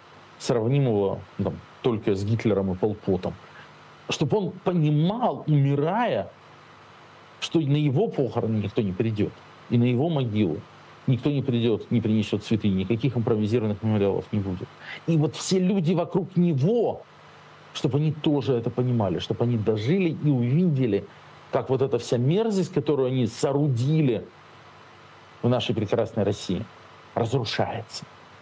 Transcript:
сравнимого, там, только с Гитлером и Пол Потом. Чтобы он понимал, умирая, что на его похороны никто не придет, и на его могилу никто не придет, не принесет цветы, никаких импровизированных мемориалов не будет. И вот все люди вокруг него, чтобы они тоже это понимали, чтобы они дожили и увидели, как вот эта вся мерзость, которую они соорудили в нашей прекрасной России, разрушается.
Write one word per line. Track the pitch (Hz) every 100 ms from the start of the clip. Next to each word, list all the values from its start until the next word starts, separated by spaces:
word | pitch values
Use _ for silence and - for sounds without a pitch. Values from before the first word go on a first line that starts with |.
| - - - -
сравнимого, | - 123 113 139 135 104 98 95 95 -
там, | 98 - - -
только | 135 110 -
с | 95
Гитлером | 101 113 113 98 98
и | 90
Пол | 107
Потом. | 107 - 90 - 85 - - - - - - -
Чтобы | - 147 208
он | 185
понимал, | - - 180 151 147 170 226 226 139 -
умирая, | 147 139 143 151 208 233 120 95 - - - - - - - - - - -
что | - 170
на | 143 143
его | 147 131 226
похороны | - 120 110 113 110
никто | 110 -
не | 104
придет, | 92 113 104 90 - - - -
и | 123
на |
его | 123 120 160
могилу | 151 123 104 98 76 - - - - -
никто | 123 151
не | 143
придет, | 127 120 113 107 -
не | 120
принесет | 110 110 101 104
цветы, | - 110 107
никаких | 95 95 113 139 117
импровизированных | 113 107 104 120 110 101
мемориалов | 110 107 98 92 -
не | 110
будет. | 98 90 - - - - -
И | 165
вот | 151 -
все | - 190
люди | 185 202 156
вокруг | 175 175 185 170 -
него, | 175 143 151 233 165 - - - - - - - -
чтобы | - 147 131
они | 156
тоже | - 165 143 120
это | 120 117
понимали, | - 127 120 98 85
чтобы | - 104
они | 120 117
дожили | 104 107 113 190 175
и | - 151
увидели, | 135 120 147 185 135 127 98 95 - - - -
как | 143 117
вот | 127
эта | 135 123
вся | - 123
мерзость, | 127 180 226 196 175
которую | - 139 139 127
они | 131 120
соорудили | - 143 139 147 120 131 160 143 107 - - - - - - - - - - - -
в | 117
нашей | 123 -
прекрасной | 113 104 117 107 113
России, | 101 - - 90 113 - - - -
разрушается. | - 117 135 110 - 107 113 110 - - - - -